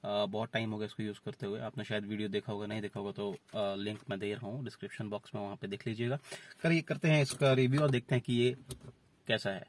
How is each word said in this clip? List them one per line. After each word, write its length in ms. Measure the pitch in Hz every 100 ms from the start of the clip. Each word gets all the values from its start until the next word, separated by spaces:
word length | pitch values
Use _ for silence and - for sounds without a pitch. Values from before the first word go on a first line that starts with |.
अ, 220 | - 104 101
बहुत 260 | 107 113
टाइम 180 | - 110
हो 80 | 107
गया 80 | 107
इसको 160 | -
यूज़ 160 | 107 101
करते 220 | - - 101
हुए। 140 | 107
आपने 240 | 113 113
शायद 200 | 104 107
वीडियो 240 | 104 107 104
देखा 240 | 101 -
होगा, 140 | 104 104
नहीं 140 | 107
देखा 200 | 101 101
होगा 120 | 101
तो, 200 | 98 101
अ, 420 | 95 _ 117 101
लिंक 260 | 98 101 104 -
मैं 80 | 98
दे 160 | 101
रहा 120 | 104 101
हूँ 180 | 127
डिस्क्रिप्शन 440 | 117 - - - 110
बॉक्स 260 | 104 -
में, 80 | 104
वहाँ 140 | 101 101
पे 100 | 101
देख 200 | 98 -
लीजिएगा। 320 | 110 120 139 - - - -
करिए, 180 | 165 165
करते 280 | - 147 165
हैं 140 | 151
इसका 300 | 139 - 135
रिव्यू 280 | 131 127 139
और 100 | 151
देखते 240 | 123 -
हैं 100 | 131 -
कि 60 |
ये 240 | 120 123 127 - - - - _ _ -
कैसा 220 | 110 -
है। 140 | 95